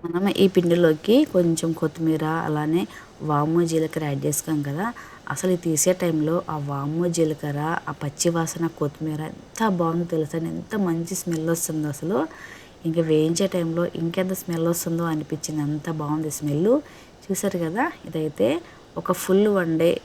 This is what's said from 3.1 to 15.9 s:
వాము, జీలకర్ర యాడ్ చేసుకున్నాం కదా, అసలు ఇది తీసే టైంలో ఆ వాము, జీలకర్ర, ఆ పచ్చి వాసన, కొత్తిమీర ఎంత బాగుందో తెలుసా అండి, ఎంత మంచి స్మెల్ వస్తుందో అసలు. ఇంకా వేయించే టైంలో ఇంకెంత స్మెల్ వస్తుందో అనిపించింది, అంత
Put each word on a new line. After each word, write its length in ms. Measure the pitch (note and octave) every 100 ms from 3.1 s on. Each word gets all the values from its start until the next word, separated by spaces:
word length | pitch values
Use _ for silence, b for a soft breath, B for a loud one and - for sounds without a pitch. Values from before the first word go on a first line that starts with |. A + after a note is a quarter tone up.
| - D#3
వాము, 300 | D3 D3+ E3+ E3+
జీలకర్ర 340 | D#3+ D#3 D#3+ D3+
యాడ్ 120 | C3+ C#3+
చేసుకున్నాం 340 | D3 - D#3 C#3+
కదా, 160 | D3 A3 - B B -
అసలు 180 | C#3 F#3 F3+
ఇది 80 | E3+
తీసే 240 | D#3 F#3 F3+
టైంలో 320 | F3 D#3 D3+ E3+ F3+
ఆ 40 | D#3 C#3+
వాము, 320 | C#3 C#3+ D#3+ F3 E3+
జీలకర్ర, 440 | D#3 D3+ D3+ C#3+ D3+ - -
ఆ 40 | D3
పచ్చి 260 | D3 - F3 E3+
వాసన, 300 | D#3+ E3 E3 -
కొత్తిమీర 420 | D3 - D#3 D3+ D#3
ఎంత 360 | - - - A3 F3+
బాగుందో 280 | E3 E3+ E3+
తెలుసా 240 | D#3+ D3+ E3
అండి, 120 | E3 E3
ఎంత 200 | - A3 F#3
మంచి 280 | E3 E3 F#3
స్మెల్ 260 | F3+ D#3+ D#3+ E3
వస్తుందో 340 | - D#3 D3+ C#3
అసలు. 240 | D#3+ A#3 D#4 B B B B B E3
ఇంకా 140 | D#3+ D#3+
వేయించే 360 | D#3 D#3 E3 F#3+ F3+
టైంలో 300 | E3 E3 F3 -
ఇంకెంత 320 | E3 F3 F#3 F#3+
స్మెల్ 240 | - E3 E3
వస్తుందో 320 | E3+ F3 E3 E3+
అనిపించింది, 500 | D#3 D3+ D3+ - D#3 D3
అంత 200 | D3+ D#3